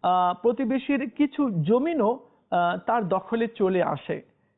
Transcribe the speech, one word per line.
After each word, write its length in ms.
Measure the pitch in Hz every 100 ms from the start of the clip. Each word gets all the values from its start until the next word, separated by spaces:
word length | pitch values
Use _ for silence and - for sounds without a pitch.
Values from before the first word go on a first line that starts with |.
আহ, 400 | 180 180 180 180
প্রতিবেশীর 680 | 233 233 254 262 - 277 262
কিছু 400 | - 294 - 277 180
জমিনও, 560 | 151 233 302 330 208 254 - _ _
আহ, 280 | 180 175 185
তার 300 | - 233 190
দখলে 400 | - - 233 226
চলে 340 | 226 190 185
আসে। 400 | 175 143 - 160 - _ _